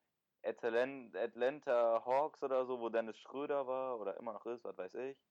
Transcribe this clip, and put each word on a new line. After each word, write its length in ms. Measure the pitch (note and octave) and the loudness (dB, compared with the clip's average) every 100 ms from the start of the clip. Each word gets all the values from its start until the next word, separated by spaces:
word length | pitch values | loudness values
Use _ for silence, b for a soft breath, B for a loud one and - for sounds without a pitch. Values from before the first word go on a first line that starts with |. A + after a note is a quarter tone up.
| _ _ _ _ | _ _ _ _
Atlan-, 720 | - A2+ A#2+ A2+ C3 C#3 A2+ F#2 | -6 -2 0 2 0 -2 -8 -2
Atlanta 880 | A2+ A#2 B2 D3 C#3+ A#2+ A#2 A2+ | -2 2 0 0 2 4 6 4
Hawks 380 | A#2 C3+ D3+ - | 4 2 2 -2
oder 240 | C#3 C3 B2+ | 0 2 2
so, 120 | B2+ | 0
wo 120 | A#2 | 0
Dennis 260 | A2+ A2+ - | 0 0 -6
Schröder 480 | - C3 D3 C#3+ B2+ | -10 -6 0 0 0
war 320 | C3 C3 A#2 | -2 -2 -2
oder 200 | G2 - | -2 -4
immer 160 | A#2+ | -6
noch 100 | G2+ | -6
ist, 180 | A#2 A#2+ | -6 -6
was 140 | G2+ F#2 | -8 -8
weiß 180 | F#2 - | -8 -6
ich. 200 | C3 C3+ _ | -6 -8 _